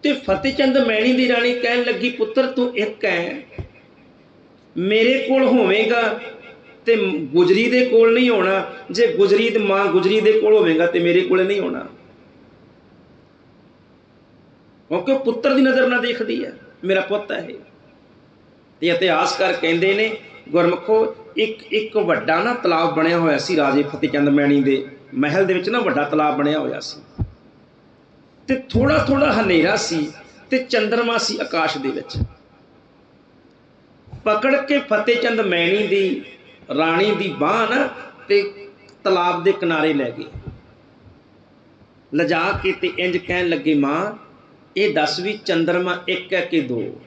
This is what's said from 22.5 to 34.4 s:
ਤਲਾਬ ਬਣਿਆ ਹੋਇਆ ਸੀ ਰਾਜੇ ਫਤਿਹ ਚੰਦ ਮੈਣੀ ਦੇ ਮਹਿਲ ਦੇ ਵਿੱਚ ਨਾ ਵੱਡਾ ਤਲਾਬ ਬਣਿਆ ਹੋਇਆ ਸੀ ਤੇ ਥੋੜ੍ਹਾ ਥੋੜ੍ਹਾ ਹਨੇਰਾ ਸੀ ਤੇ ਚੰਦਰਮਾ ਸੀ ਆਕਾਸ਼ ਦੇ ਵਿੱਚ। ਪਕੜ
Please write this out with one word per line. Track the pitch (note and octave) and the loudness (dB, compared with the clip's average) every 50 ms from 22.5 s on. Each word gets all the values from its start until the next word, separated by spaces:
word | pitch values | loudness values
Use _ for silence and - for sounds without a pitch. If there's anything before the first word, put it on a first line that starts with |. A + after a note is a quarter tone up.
| B3 | -4
ਤਲਾਬ | A#3+ - F3+ E3+ D#3+ E3 E3 D3 | -2 0 0 2 2 0 0 0
ਬਣਿਆ | D#3+ D#3+ E3 E3+ E3+ | 2 2 2 2 2
ਹੋਇਆ | E3 D#3+ D3 C3+ | 2 2 0 0
ਸੀ | - - F#3 | -2 -2 0
ਰਾਜੇ | D#3 C#3+ C#3 C3 C#3+ C#3+ | 0 2 2 2 0 0
ਫਤਿਹ | C#3+ - D3 - C#3+ | 0 -4 -4 -4 -2
ਚੰਦ | - D3 C#3+ C#3+ | 0 0 2 4
ਮੈਣੀ | C#3+ D3 C#3+ C#3+ C#3+ C#3+ C3+ | 4 4 4 4 4 4 4
ਦੇ | C#3 C3+ C3+ C3+ - - - - - - | 2 2 0 -2 -8 -14 -20 -20 -10 -4
ਮਹਿਲ | C3 C#3 D3 D3 F#3 G3 | -2 -2 0 2 0 2
ਦੇ | F#3 F#3 | 2 0
ਵਿੱਚ | F3+ F3+ G3+ | -2 0 -2
ਨਾ | A#3 B3 | -2 0
ਵੱਡਾ | A3 F#3+ - C#3+ D3 | 0 0 0 -2 -2
ਤਲਾਬ | D3 - D#3 D3+ D3+ C#3+ | 0 0 0 0 0 0
ਬਣਿਆ | C3+ C#3+ D3 D3+ D3+ | 0 0 0 0 -2
ਹੋਇਆ | C3+ B2+ B2+ - | -2 -4 -6 -8
ਸੀ | - - - - - - - - - - - - _ - _ - - _ _ _ _ _ _ _ _ _ _ _ _ _ _ _ - - | -10 -12 -14 -16 -20 -20 -8 -8 -8 -8 -8 -20 _ -20 _ -20 -20 _ _ _ _ _ _ _ _ _ _ _ _ _ _ _ -4 -4
ਤੇ | C4 | -4
ਥੋੜ੍ਹਾ | B3+ - - - A3+ C4 C#4 D#4 D#4 | -4 -2 -2 0 0 2 2 2 2
ਥੋੜ੍ਹਾ | - - C#4 C4+ C#4+ C#4 G#3+ | 2 0 2 2 2 2 2
ਹਨੇਰਾ | A3 A3 F#3+ F3+ E3 D#3+ F3+ G#3 | 0 0 2 2 2 2 2 0
ਸੀ | G#3 - - E3+ D#3+ D3+ D3+ - - - - - - - - | -2 -2 -4 -4 -4 -4 -6 -8 -16 -20 -20 -20 -20 -6 -2
ਤੇ | C4 B3+ | -2 -2
ਚੰਦਰਮਾ | B3+ - A#3+ A3+ G#3+ G#3 A#3 A#3 A#3+ A#3 A#3 - | -2 0 -2 0 0 0 0 0 0 0 -2 -2
ਸੀ | - - G#3+ - | -2 -4 -4 -6
ਆਕਾਸ਼ | - - - E3 D#3+ D#3 D3+ D3 | -6 -4 -2 -2 -2 -2 -4 -4
ਦੇ | C3+ C3+ | -4 -4
ਵਿੱਚ। | A#2+ D3 - - - - - - - - - _ _ _ - _ _ - _ _ _ _ _ _ _ _ _ _ _ _ _ _ _ _ _ _ _ _ _ _ _ _ _ - - - - | -6 -6 -10 -10 -6 -6 -6 -6 -8 -20 -20 _ _ _ -20 _ _ -20 _ _ _ _ _ _ _ _ _ _ _ _ _ _ _ _ _ _ _ _ _ _ _ _ _ -20 -20 -6 -2
ਪਕੜ | G#3+ G#3+ G#3 | -2 -2 0